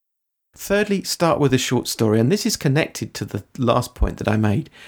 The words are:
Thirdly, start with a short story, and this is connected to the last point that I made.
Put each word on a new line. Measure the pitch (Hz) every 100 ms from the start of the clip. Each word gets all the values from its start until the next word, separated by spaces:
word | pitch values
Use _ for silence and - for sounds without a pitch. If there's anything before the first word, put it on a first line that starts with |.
| _ _ _ _ _
Thirdly, | - - 202 208 196
start | - - 170 123
with | 139
a | 123
short | - 123 -
story, | - 110 110
and | 120
this | 208 226
is | -
connected | 147 139 - - 110
to | -
the | 104 104 - -
last | 120 120 120
point | - - -
that | -
I | 107
made. | 107 107 - -